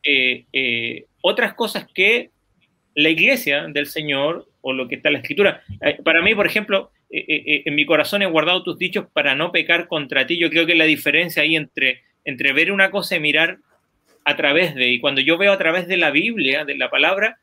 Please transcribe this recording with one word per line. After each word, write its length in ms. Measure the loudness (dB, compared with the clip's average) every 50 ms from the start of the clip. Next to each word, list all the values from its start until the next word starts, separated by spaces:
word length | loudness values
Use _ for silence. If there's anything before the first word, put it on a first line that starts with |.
eh, 420 | 0 2 2 2 2 2 0 -2 _ _
eh, 520 | -4 -4 -2 -2 -2 -2 -4 -6 -8 -10 -14 _ _ _
otras 340 | -2 0 0 2 -2 -2 -2
cosas 320 | -4 -6 -4 -4 -8 -10 _ _
que 360 | 0 2 2 2 0 -2 -8 _ _ _ _ _ _ _ _ _ _ _ _ _
la 160 | 0 0 2
iglesia 560 | 2 2 2 2 2 0 0 -2 -2 -2 -2 -4
del 180 | -6 -6 -6
Señor 600 | -4 -8 -8 -4 -4 -2 0 0 -2 -2 -4 -10 _ _ _
o 100 | -8 -6
lo 160 | -6 -6 -6 -6
que 60 | -8
está 140 | -2 _ 0
en 60 | 0
la 40 | 0
Escritura. 440 | -4 -6 0 2 2 2 2 -2 _ -16 -14 -2
Eh, 160 | -2 -2 -2 0
para 200 | 0 2 2 4
mí, 120 | 4 2 2
por 120 | 2 0
ejemplo, 460 | 0 0 -2 -2 0 -2 -2 -2 -4 _ _ _ _
eh, 140 | -10 -10 -6
eh, 160 | -4 -4 -4 -2
eh, 160 | -2 -2 -2 -2
"En 80 | -2 0
mi 100 | 0 2
corazón 380 | 2 2 2 2 0 0 -2
he 40 | -2
guardado 360 | 2 2 0 2 2 0 -2
tus 160 | -2 -6 -8 -6
dichos 280 | -6 -4 -4 -6 -8 _
para 220 | _ -2 0 0 0
no 180 | 0 -2 0
pecar 360 | 0 -2 0 2 0 0 0 -4
contra 380 | -6 -6 -6 -2 -2 -2 0
ti". 120 | 0 0 0
Yo 100 | 0 2
creo 160 | 2 2 2
que 100 | 4 4
la 100 | 4 4
diferencia 580 | 4 2 2 0 0 2 2 0 0 0 -2
ahí 140 | 0 0 0
entre, 460 | -2 -2 -6 _ -2 -2 -2 -2 -4 _ _ _ _ _
entre 280 | -12 -8 -2 -2 0
ver 200 | 2 2 2 2
una 180 | 2 2 2 2
cosa 260 | 2 -2 -4 -2 -4
y 40 | -2
mirar 380 | 0 0 2 2 2 0 -2 -8 _ _ _ _ _ _ _ _ _ _ _ _ _
a 120 | -2 -2
través 380 | 0 0 2 2 2 2 0 0
de, 140 | 0 0 2
y 120 | 2 0
cuando 200 | 0 -2 0 0
yo 160 | 2 2 2
veo 160 | 4 4 2
a 60 | 2 2
través 280 | 2 0 0 0 -2
de 100 | -2 0
la 140 | 0 0 2
Biblia, 540 | 2 0 0 0 -2 -2 0 0 0 -2 -2
de 120 | -6 -4
la 120 | -4 -4 -2
palabra 500 | 0 2 2 2 2 0 -2 -2 -4 _